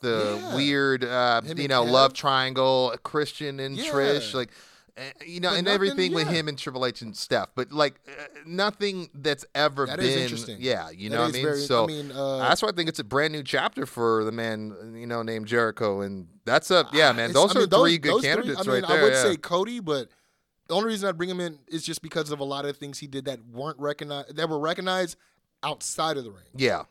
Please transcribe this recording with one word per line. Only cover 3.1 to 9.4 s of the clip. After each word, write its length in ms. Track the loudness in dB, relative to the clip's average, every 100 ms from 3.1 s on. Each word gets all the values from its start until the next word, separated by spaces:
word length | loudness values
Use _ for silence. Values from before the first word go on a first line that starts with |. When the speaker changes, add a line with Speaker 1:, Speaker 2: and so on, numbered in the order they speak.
| -2 -2 -4 -8 -6
Speaker 1:
and 160 | -8 -6
Speaker 2:
Yeah. 160 | -2
Speaker 1:
Trish, 400 | 2 2 2 0
like, 180 | -4 -6 -8 -20 -20 _ -16
eh, 140 | -16 -14 -12
you 140 | -4
know, 100 | 0
Speaker 2:
But 60 | 0
Speaker 1:
and 60 | 2
Speaker 2:
nothing, 80 |
Speaker 1:
everything 400 | 2 2 0 0
with 120 | 0 0
Speaker 2:
yeah. 40 |
Speaker 1:
him 160 | 0 -2
and 100 | -6
Triple 280 | -8 -2 -2
H 160 | -2
and 120 | -10
Steph. 360 | -10 -2 0 0
But, 160 | -4 -6
like, 300 | 0 0 0 -14
eh, 20 | -18 -18 -18 -10
nothing 640 | -2 -2 -2 -4 -4 -8
that's 300 | -6 -2 -2